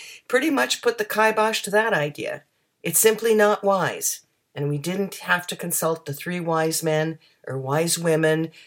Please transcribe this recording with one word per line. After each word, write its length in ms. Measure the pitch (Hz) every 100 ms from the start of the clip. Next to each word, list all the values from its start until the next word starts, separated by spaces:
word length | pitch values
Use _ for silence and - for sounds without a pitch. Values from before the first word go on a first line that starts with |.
| - - -
pretty 240 | 247 311
much 320 | 277 247 -
put 160 | 240 226
the 80 | 214
kibosh 560 | 208 220 214 220 214
to 80 | -
that 240 | 202 226
idea. 480 | 185 147 143 - 143 _ _ _ _
It's 180 | - 170
simply 340 | 220 220 226
not 300 | 214 208 208
wise, 600 | 196 196 147 92 - - _ _ _
and 140 | - 143
we 80 | 147
didn't 380 | 156 190 190
have 320 | - - 180 -
to 100 | -
consult 480 | 175 - 165 165
the 80 | -
three 280 | 143 - 180
wise 420 | 165 160 160 160
men 360 | 160 156 160 160 _ _ -
or 120 | 135
wise 400 | 131 143 165 170
women 520 | 170 160 160 160 160 -